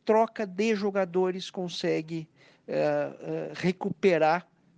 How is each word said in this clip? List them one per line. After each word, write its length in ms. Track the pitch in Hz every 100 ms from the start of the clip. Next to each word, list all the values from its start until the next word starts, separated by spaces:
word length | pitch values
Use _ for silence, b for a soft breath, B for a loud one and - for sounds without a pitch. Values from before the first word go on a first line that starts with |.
troca 420 | - 220 226 - 202
de 280 | 180 220
jogadores 760 | 208 202 202 185 185 185 185 -
consegue, 760 | - 180 - 170 160 156 165 160 _ - _ -
eh, 500 | 151 151 147 143 -
eh, 320 | 151 160 151
recuperar 960 | - 180 180 202 - 196 160 156 170 - _ _